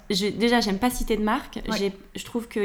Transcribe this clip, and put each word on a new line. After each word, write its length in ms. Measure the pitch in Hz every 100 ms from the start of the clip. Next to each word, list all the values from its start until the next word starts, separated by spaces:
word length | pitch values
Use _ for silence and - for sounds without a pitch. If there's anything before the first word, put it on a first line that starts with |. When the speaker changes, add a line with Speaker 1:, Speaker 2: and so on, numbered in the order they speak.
| -
Speaker 1:
je, 180 | 190 208
déjà, 340 | - 233 240
j'aime 180 | 214 196
pas 100 | 247
citer 280 | 254 - 226
de 40 |
marque. 360 | 214 262 - 220 -
Speaker 2:
Ouais. 100 | 214
Speaker 1:
J'ai, 140 | 196 196 - 185
je 80 |
trouve 240 | - 233 226
qu'il 160 | 226